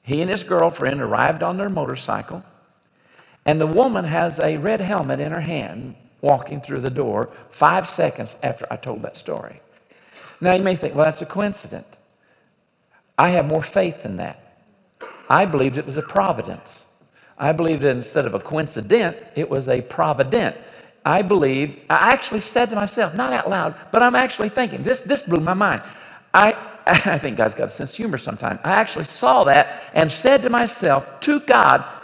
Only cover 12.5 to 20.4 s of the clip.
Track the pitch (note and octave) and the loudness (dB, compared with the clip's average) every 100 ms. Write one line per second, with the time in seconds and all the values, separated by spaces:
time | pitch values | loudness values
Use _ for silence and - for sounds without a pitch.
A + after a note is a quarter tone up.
12.5 | _ _ _ _ _ _ - E3+ F3 D3 | _ _ _ _ _ _ 2 4 4 2
13.5 | D#3 - G3 F3 - A2 F2+ - - _ | -2 0 0 0 -4 -10 -8 -8 -12 _
14.5 | _ _ _ _ _ - - - D3 G3 | _ _ _ _ _ -20 -18 2 2 4
15.5 | D3+ C3 B2+ C#3+ C#3 D3+ G3+ F#3+ A#2 G2+ | 2 0 -2 -6 -8 -2 0 0 -2 -6
16.5 | F2 - - - _ _ _ _ - C#3 | -12 -14 -20 -20 _ _ _ _ -4 -2
17.5 | D#3+ E3 D3+ C#3 B2 A#2+ D#3 B2 - - | 0 0 2 0 0 -2 -2 -2 -4 -4
18.5 | D#3 D3+ A#2 G#2 A#3 F3+ - - D3+ D#3+ | -6 -4 -8 0 2 2 -4 -10 -6 -4
19.5 | C3+ C3 B2+ - - D#3+ C#3 C3 A#3 | -4 0 -2 -2 -2 0 2 0 0